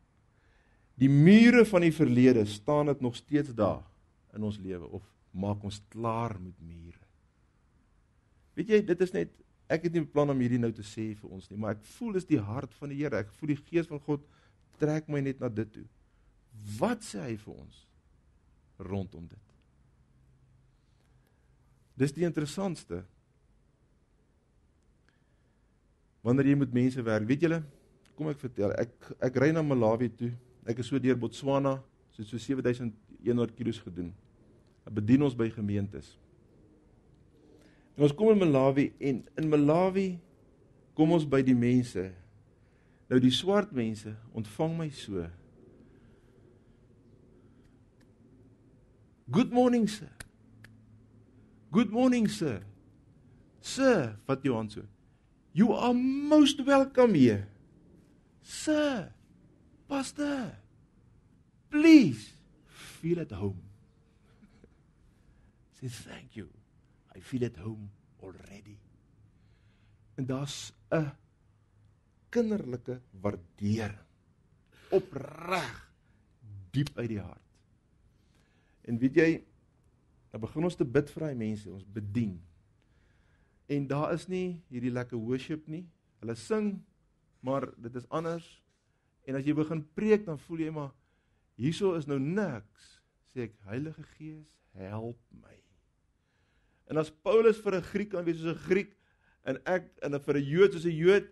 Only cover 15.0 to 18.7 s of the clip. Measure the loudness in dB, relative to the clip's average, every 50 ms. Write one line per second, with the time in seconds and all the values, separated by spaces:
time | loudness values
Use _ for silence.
15 | -4 -4 -4 -2 -2 -2 -4 -4 -6 -6 -4 -4 -6 -6 -8 -20 -20 -20 _ _
16 | _ _ _ _ _ _ _ _ _ _ -20 -18 -14 -12 -6 -2 -2 -2 -2 -4
17 | -8 -14 -12 -10 -8 -8 -8 -10 -10 -16 -18 -18 -20 -20 -20 -20 _ _ _ _
18 | _ _ _ _ _ _ _ _ _ _ _ _ _ _